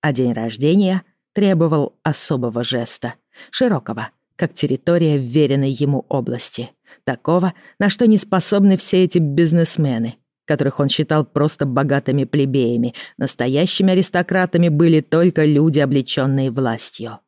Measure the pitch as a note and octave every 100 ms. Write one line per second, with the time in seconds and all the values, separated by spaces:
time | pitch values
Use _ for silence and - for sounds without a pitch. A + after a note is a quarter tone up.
0 | D3+ B2+ B2+ A#2 A2+ A2 C#3+ F#3 F#3+ F#3
1 | - _ _ - G3 F3+ E3 D#3 C#3+ _
2 | - C#3+ - C#3+ A#2+ A2+ A#2+ B2+ A#2 -
3 | A#2+ - _ - - - B3+ F3 - A2+
4 | G#2+ _ _ _ E3 - D3 C3 - F3
5 | E3 D3 B2+ C3+ C#3+ C#3 C#3 C3+ C#3+ C#3
6 | - C#3+ A#2 A#2+ - - A#2+ _ _ -
7 | - B2 - F3 F3+ - - _ G3+ -
8 | A#3+ G#3+ - F#3+ - G3+ G3+ F#3+ - F#3
9 | F#3 F3+ D#3 C#3 E3 E3+ E3 - D3 A#2
10 | A2+ A#2 _ _ - D3 C#3 - C#3 -
11 | D#3 D#3 C#3+ - D3 - C#3 B2+ C#3 C#3
12 | - C#3 C3+ D#3 C#3 C3+ A#2+ A#2+ A#2+ -
13 | - - B2 - B2 C3+ F3+ - F#3+ F#3
14 | F#3 F3+ F3+ F#3 F3+ F3 E3+ D3 E3 D#3+
15 | D3+ D#3+ F3+ E3 D#3 D3 D#3 D3 C#3+ C#3+
16 | B2+ - C3+ C3+ C3+ A#2+ B2+ A2+ - -
17 | A2+ G#2+